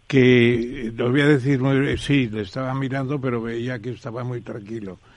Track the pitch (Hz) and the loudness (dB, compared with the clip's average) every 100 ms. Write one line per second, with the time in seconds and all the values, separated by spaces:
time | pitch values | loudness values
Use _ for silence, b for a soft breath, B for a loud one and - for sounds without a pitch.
0 | - 139 127 123 120 120 120 139 113 117 | 0 4 8 8 6 4 -2 -6 -8 -4
1 | 123 135 143 147 127 139 131 135 139 120 | 0 2 4 4 2 0 2 2 0 -2
2 | - 143 120 107 98 135 131 135 135 135 | 0 0 0 -4 -8 -8 -6 -6 -6 -6
3 | 131 147 127 120 113 117 123 127 117 110 | -6 -4 -4 -4 -6 -6 -6 -8 -10 -12
4 | 117 113 123 120 107 117 101 113 98 87 | -12 -10 -8 -8 -10 -14 -12 -12 -12 -14
5 | b | b